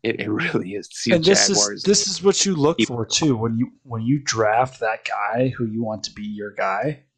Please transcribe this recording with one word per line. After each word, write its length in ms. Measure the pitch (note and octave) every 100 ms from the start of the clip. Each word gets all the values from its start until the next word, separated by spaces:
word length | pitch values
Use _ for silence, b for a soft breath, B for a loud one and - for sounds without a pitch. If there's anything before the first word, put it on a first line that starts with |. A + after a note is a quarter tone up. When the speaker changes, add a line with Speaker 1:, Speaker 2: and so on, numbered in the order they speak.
Speaker 1:
It, 180 | A2+ -
it 100 | A2
really 400 | G#2+ - A2 F2+
is 180 | G2+ -
to 80 | -
see 160 | -
Speaker 2:
And 100 | F3
Speaker 1:
the 80 | D#3+
Speaker 2:
this 200 | F#3+ G3+
is, 80 | F3
Speaker 1:
Jaguars 240 | - G#3
Speaker 2:
this 240 | - G#3 G3+
is 160 | E3+
what 240 | F#3+ F#3 G3
you 80 | E3+
look 220 | D3 E3
Speaker 1:
keep 100 | A3
Speaker 2:
for 160 | A#2+
too 320 | A2+ - D#3+ A#2
when 220 | A2+ A2+
you, 140 | C3 _
when 200 | C3 A#2
you 180 | A2+ C#3+
draft 600 | C3 A2+ G#2+ A2+ C3 -
that 240 | A2 A2
guy 440 | - G#2 G#2 A#2 C3
who 180 | - A2+
you 160 | A2
want 220 | A2+ G#2+
to 80 | -
be 120 | -
your 280 | G#2 G#2 G#2
guy. 480 | G#2 G2 G2 C3+ D3 _